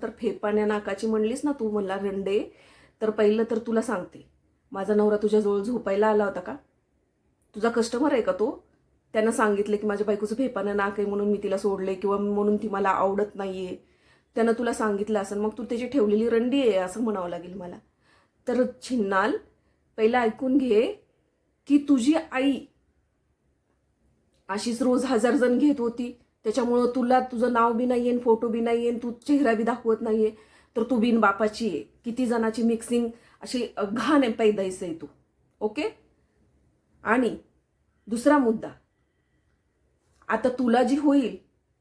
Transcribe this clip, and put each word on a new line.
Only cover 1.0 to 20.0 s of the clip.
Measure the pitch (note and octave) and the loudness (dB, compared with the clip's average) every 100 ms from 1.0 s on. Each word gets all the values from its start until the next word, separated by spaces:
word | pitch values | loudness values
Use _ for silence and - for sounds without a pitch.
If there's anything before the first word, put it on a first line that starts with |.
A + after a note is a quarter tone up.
| A3 | -2
म्हणलीस | A3 G#3+ C4 | 0 0 -2
ना | D4 | -4
तू | C#4+ A3 | -2 -2
मला | G#3 F#3+ F#3+ | -4 -4 -4
रंडे, | G3+ F#3+ F#3+ G3+ D4+ - - - _ _ | -4 -4 -2 -2 -2 -12 -20 -20 _ _
तर | A3 | -4
पहिलं | G#3+ G#3 G#3+ A3+ | 2 2 2 0
तर | A3 | -2
तुला | A3+ A3 | 0 -2
सांगते, | A3 G3+ F3 - - _ _ _ _ | 0 -4 -6 -16 -20 _ _ _ _
माझा | G3 G3 | -10 0
नवरा | G#3 G#3 G#3 | 2 4 2
तुझ्याजवळ | G#3+ G#3+ G#3 G3+ | 2 2 2 0
झोपायला | G3+ A#3+ G#3 G3 G#3+ | -2 -4 -2 2 2
आला | G#3+ | 4
होता | G3+ F#3+ | 2 -2
का? | F3+ C#4 _ _ _ _ _ _ _ _ _ | -10 -14 _ _ _ _ _ _ _ _ _
तुझा | - A3 | -4 -2
कस्टमर | A#3 A3+ A#3+ D4 | 0 -2 0 0
आहे | C#4 | 2
का | G#3+ | 0
तो? | F#3 G#3+ F4 _ _ _ _ _ | 0 -2 -4 _ _ _ _ _
त्यानं | A3 G#3+ | 0 0
सांगितलं | A3 G#3+ G3+ G#3 G#3 | 2 0 2 0 -2
की | G#3+ | -2
माझ्या | G3+ G#3 | -2 -2
बायकोचं | G3+ G#3 A3 | -2 -2 -2
फेपानं | C4 - G3 G3+ | -4 -2 -4 -2
नाक | G3+ G#3 | -2 -2
आहे | G3+ | -4
म्हणून | G3+ G#3 | -2 0
मी | G3+ | 0
तिला | G3+ F#3+ | -2 -2
सोडले | G#3 G3 F#3+ | -2 -2 -4
किंवा | F#3+ G3+ G3+ | -4 -2 -2
म्हणून | G3+ G#3 G#3 G#3 | -2 0 0 0
ती | G#3+ | -2
मला | G3 G3 | -2 0
आवडत | F#3+ F#3+ G3 G#3 | 2 0 0 -4
नाहीये, | G3 G3 F#3+ F#3 - _ _ _ _ _ - | -4 -10 -8 -10 -12 _ _ _ _ _ -2
त्यानं | A3+ A#3 | 0 0
तुला | A#3+ | -2
सांगितलं | C4+ A3 G3+ G#3 G#3 | -2 -2 -2 -2 -2
असेल, | G3 G3+ | -2 -4
मग | G#3+ G#3+ | -4 -6
तू | |
त्याची | G#3 G3+ B3 | -8 -6 -4
ठेवलेली | C#4 G#3 G#3 A#3 | 0 2 2 2
रंडी | A3+ B3 C#4 | 2 2 2
आहे | B3+ F#3+ | 2 2
असं | F#3 A3 | 0 -4
म्हणावं | A3+ G3+ F3 | -4 -2 -6
लागेल | F3 F3 | -8 -10
मला. | F3+ F3 G3+ _ _ _ _ _ _ - | -14 -14 -16 _ _ _ _ _ _ -4
तर | B3 B3 - | 0 0 -2
छिन्नाल, | - B3+ G3 G3 G#3 G#4 - _ _ _ _ | -6 -2 0 0 0 -2 -8 _ _ _ _
पहिलं | - | 0